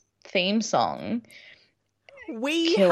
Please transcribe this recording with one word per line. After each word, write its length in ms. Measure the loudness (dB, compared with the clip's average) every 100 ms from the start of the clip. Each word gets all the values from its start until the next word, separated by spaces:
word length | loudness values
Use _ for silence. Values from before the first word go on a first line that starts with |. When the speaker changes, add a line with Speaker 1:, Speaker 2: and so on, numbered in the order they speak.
| _ _
Speaker 1:
theme 400 | -6 -2 0 -2
song. 580 | 0 0 0 -2 -6 -8 -10 -20 -20 -20 _ _ _ _ _ -20 -14
Speaker 2:
We 480 | -8 -4 -2 0 4
Speaker 1:
Killer. 140 | 6